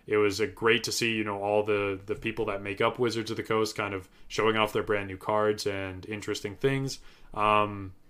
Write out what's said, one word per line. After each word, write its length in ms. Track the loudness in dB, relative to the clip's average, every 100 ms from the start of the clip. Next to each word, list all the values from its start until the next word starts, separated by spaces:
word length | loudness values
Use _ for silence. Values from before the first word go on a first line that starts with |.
| 0
It 80 | 2
was 220 | 4 2
a 80 | -2
great 380 | 0 2 2 0
to 60 |
see, 180 | -2 0
you 100 | 0 -2
know, 160 | -2
all 220 | 2 2
the, 360 | 2 0 0 -4 -6
the 100 | -4
people 300 | -4 -4 -4
that 160 | -4
make 180 | -6 0
up 200 | 0 2
Wizards 320 | 0 0 -4
of 60 | -6
the 60 |
Coast 320 | 0 0 0 -2
kind 180 | -4
of 140 | -6 -10 -18 -6
showing 260 | 2 4 4
off 160 | 4
their 100 | 2
brand 240 | 2 0 -2
new 100 | -6
cards 480 | 0 2 2 2 -2
and 400 | -2 -4 -8 -8
interesting 500 | -8 -4 -4 -6 -2
things. 440 | 0 0 -2 -8 -14 -20 -10
Um, 600 | 0 4 4 2 -2 -10 -12